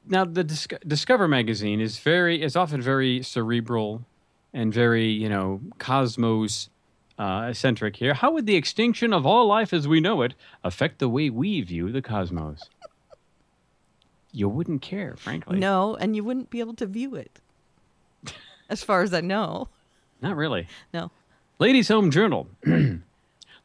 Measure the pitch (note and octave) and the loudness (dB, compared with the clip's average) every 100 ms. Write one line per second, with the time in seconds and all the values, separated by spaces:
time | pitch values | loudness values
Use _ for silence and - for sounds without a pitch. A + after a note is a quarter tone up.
0 | - F#3 F#3 E3+ D#3+ D3+ - - E3 D3+ | -2 0 2 0 -2 -4 -8 -10 -4 -2
1 | - B3 F3+ C3+ A2+ G#2+ G#2 G#2+ A2 A2 | 2 4 4 2 0 -2 -2 -2 -2 -2
2 | C#3+ F3 F3 E3+ D3+ E3+ F3 D3 B2 C3+ | 0 2 2 0 -2 0 0 -2 0 0
3 | C3 B2+ B2+ B2 A2+ A#2+ A2+ A#2 G#2+ A2 | 2 -2 -4 -4 0 -2 0 -2 -2 -6
4 | A#2+ _ _ _ _ B2 A2 A2 A#2+ A#2 | -12 _ _ _ _ -4 -2 2 4 4
5 | A2+ G#2+ G#2+ G2+ F#2+ G2 D3+ - - C3+ | 2 0 -2 -2 -2 -4 -8 -10 -2 0
6 | B2+ A2+ A#2 A2 G#2+ G#2 - _ _ _ | 0 0 0 2 0 -4 -10 _ _ _
7 | _ - G2+ F#2+ A#2+ A2+ C3+ A2 G#2+ G#2 | _ -6 -4 -4 -4 -2 0 0 -2 -2
8 | B2 C#3 C4+ D#4+ G#3+ F#3 - - A#3 G#3+ | 0 2 2 2 2 2 0 0 0 2
9 | A#3+ F#3+ C3+ A3+ A3+ G#3 A3 F3 C#3+ D#3+ | 2 2 4 4 6 4 2 0 2 2
10 | E3+ G3 B2 - - - F2+ F2 - - | 2 2 0 -4 -20 -8 -6 -2 -2 0
11 | B2+ B2+ D3+ A2+ F#3 F#3 F2+ E2+ F2+ C3 | -2 0 0 -2 -2 -2 -4 -4 -4 -4
12 | B2+ G#2+ F2+ E2+ D#2 D2+ - _ - _ | -4 -4 -2 -4 -8 -10 -18 _ -20 _
13 | _ _ _ _ _ _ _ _ _ _ | _ _ _ _ _ _ _ _ _ _
14 | _ _ _ A2 G2+ B2 F3 C#3+ - G3 | _ _ _ -4 -2 -2 -4 -4 -6 -10
15 | F3+ - - D#3+ - F#3 F#3+ F#3+ G3+ A3 | -10 -12 -10 -10 -4 -2 2 2 0 -2
16 | F#3+ G#3+ G#3 B3+ B3 A#3 A3+ A3+ G#3 G#3 | -2 -2 -4 -6 -6 -8 -8 -6 -8 -6
17 | C4+ G3 - _ _ _ _ _ _ _ | -8 -10 -14 _ _ _ _ _ _ _
18 | _ _ - - - - - A3+ - F#3+ | _ _ -20 -20 -20 -20 -10 -8 0 0
19 | F#3+ F3 F3 G3 G3+ - - _ _ _ | 2 0 0 -2 -2 -4 -10 _ _ _
20 | _ _ - E3 D3+ G2+ E2+ - - E3+ | _ _ -6 -2 -2 -4 -6 -14 -12 -10
21 | E3+ _ _ _ _ - A3 C4 G3+ G#3+ | -10 _ _ _ _ 0 4 6 6 4
22 | F3+ C#3+ G#3+ A2 - - D3+ E3 C#3+ F2 | 4 4 4 2 -4 -4 2 4 4 0
23 | - _ _ _ - - | -10 _ _ _ -20 -18